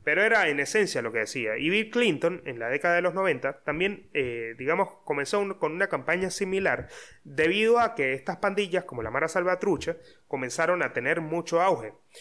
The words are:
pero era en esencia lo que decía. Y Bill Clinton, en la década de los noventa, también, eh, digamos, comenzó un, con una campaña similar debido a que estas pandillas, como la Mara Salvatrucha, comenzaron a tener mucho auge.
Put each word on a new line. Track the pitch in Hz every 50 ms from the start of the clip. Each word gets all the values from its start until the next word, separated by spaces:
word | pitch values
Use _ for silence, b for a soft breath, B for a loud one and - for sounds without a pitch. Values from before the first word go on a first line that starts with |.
| -
pero | 147 151 180 208
era | 226 226 214 185 156
en | 143 143
esencia | 139 - - 220 202 - - 131 113
lo | 113 110
que | 113
decía. | 110 - - 131 113 107 110 123
Y | 139 160
Bill | 190 214 220 214
Clinton, | 220 240 240 208 156 135 - 170 180 170 -
en | 139 123 117
la | 113 117
década | 131 147 - 175 170
de | 175 175
los | 180 165
noventa, | 190 190 185 147 120 - 139 139 - -
también, | 151 147 160 185 202 202 - - - -
eh, | 147 131 123 117 117 113 113 117 117
digamos, | 127 143 165 185 196 - - - -
comenzó | - 147 139 139 - - 202
un, | 202 196 190
con | - 170 151 156
una | 180 196 190
campaña | - 147 127 - 170 185 190 185
similar | 185 - 202 190 190 196 196 160 123 - - B B B B B B B B
debido | 147 139 139 156 165 190 208 220 226 233 233
a | 233 226 233
que | - 139 131 131
estas | 135 - - 175 -
pandillas, | - 202 196 202 202 175 175 180 180
como | - 127 120 110
la | 110
Mara | 120 135 156 160
Salvatrucha, | - 190 175 180 180 180 208 202 165 - - 160 180 B B B B B B -
comenzaron | 147 131 131 123 - - 165 170 180 175 143
a | 123 -
tener | 120 123 139 165 170
mucho | 160 151 165 170 165 - 165 170
auge. | 180 196 170 120 113 107 - _ _ B B B